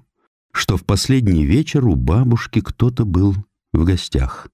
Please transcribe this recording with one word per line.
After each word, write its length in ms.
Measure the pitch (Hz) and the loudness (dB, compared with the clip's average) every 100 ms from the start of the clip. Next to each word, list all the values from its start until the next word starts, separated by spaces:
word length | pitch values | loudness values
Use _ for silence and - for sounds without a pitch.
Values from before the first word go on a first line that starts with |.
| _ _ _ _ _ | _ _ _ _ _
что 240 | - - 92 | -8 -4 -2
в 80 | |
последний 640 | - 101 - 131 107 85 71 | 0 -2 2 0 2 2 2
вечер 400 | 117 156 147 127 | 0 0 0 2
у 80 | |
бабушки 680 | 71 62 101 127 117 - 110 | 0 0 2 2 0 -2 -4
кто-то 440 | - - 120 123 | -4 -2 -2 0
был 300 | 110 87 101 98 - _ _ | 0 2 0 0 -6 _ _
в 120 | 78 | 0
гостях. 640 | 85 90 - 65 65 - - | 0 0 -2 -4 -4 -6 -20